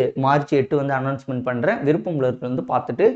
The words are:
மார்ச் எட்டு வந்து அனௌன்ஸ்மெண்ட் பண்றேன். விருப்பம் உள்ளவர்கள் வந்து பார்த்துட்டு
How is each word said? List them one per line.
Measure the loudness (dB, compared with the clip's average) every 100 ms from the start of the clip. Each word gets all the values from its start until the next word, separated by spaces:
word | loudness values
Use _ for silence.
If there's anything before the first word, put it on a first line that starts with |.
| 4 2
மார்ச் | 2 2 2
எட்டு | 0 2 0
வந்து | 0
அனௌன்ஸ்மெண்ட் | -2 -2 -4 -4 -4
பண்றேன். | -2 -2 0 0
விருப்பம் | 0 0 0 0
உள்ளவர்கள் | 0 -2 -4
வந்து | -4 -2
பார்த்துட்டு | -2 -2 2 2